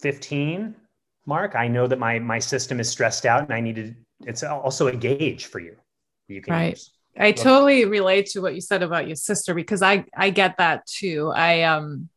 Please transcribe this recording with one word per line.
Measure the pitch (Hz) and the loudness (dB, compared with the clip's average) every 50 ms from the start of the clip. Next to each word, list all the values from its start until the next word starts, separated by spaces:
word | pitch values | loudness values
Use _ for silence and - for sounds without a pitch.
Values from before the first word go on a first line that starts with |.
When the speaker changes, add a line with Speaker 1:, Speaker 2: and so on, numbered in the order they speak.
Speaker 1:
fifteen | - 143 139 - - - 147 143 143 151 165 190 220 220 220 _ _ _ _ _ _ _ _ _ - | -4 -4 -4 -4 -8 -6 -4 -2 -2 -2 -2 -4 -8 -10 -12 _ _ _ _ _ _ _ _ _ -8
mark, | 135 143 165 196 196 - | -4 -4 -2 -2 -2 -2
I | 117 117 120 | -2 0 0
know | 120 123 123 | 2 2 2
that | 123 131 127 | 2 0 0
my, | 117 113 117 113 | 0 -2 -2 -2
my | 117 117 113 113 | -2 -2 -4 -4
system | 113 - 139 127 - - 131 120 | -2 -2 -4 -4 -4 -4 -4 -4
is | 113 113 | -4 -4
stressed | - - 127 113 - - - | -2 0 0 0 0 0 2
out | 117 117 135 147 | 2 4 2 2
and | 143 117 | 0 -4
I | 113 | -4
need | 117 113 110 | -2 -4 -4
to, | 110 110 110 117 - _ _ _ _ - | -6 -8 -12 -12 -18 _ _ _ _ -14
it's | 120 110 - | -12 -10 -8
also | 156 143 151 139 131 131 135 - 160 127 | -6 -6 -6 -4 -4 -4 0 2 0 0
a | 127 | 0
gauge | 120 120 117 139 139 160 127 85 - - | 0 0 0 0 0 0 -2 -4 -6 -12
for | - - 98 | -12 -12 -14
you | 85 82 - _ _ _ _ _ _ _ _ _ _ - | -14 -14 -20 _ _ _ _ _ _ _ _ _ _ -16
that | 98 | -16
you | 98 | -14
can | 95 - 170 | -6 -4 -2
Speaker 2:
Right. | 165 165 165 | -2 -2 -2
Speaker 1:
use. | - - - - _ _ _ _ _ - | -4 -8 -14 -20 _ _ _ _ _ 2
Speaker 2:
I | 208 208 | 2 2
Speaker 1:
Look. | - | 4
Speaker 2:
totally | - 226 262 262 277 277 277 277 254 233 | 4 6 6 8 8 8 6 6 6 4
relate | 196 214 208 190 185 190 202 196 - | 2 2 2 2 4 4 2 2 0
to | - 202 | -4 -4
what | 185 180 131 | -4 -4 -4
you | 175 | -4
said | 175 - 208 190 | -4 -2 0 0
about | 180 160 170 165 139 | 0 0 -2 -4 -4
your | - 160 | -4 -8
sister, | - - - 202 - - - 175 | -8 -4 -4 -4 -4 -2 -4 -4
because | 175 160 - 214 180 190 | -4 -2 -4 -2 2 4
I, | 190 202 196 - - - | 4 4 2 0 -4 -4
I | - 190 196 | -2 0 0
get | 180 202 190 180 185 - | 2 2 2 2 2 2
that | 180 165 151 110 - - | 2 2 2 -2 -6 -10
too. | - - 202 185 160 147 151 165 - | -12 -6 -6 -4 -4 -2 -4 -2 0
I, | - 165 170 170 165 165 | 0 2 4 4 4 4
um, | 160 160 156 151 151 147 135 165 - _ | 2 2 0 -2 -6 -10 -10 -12 -14 _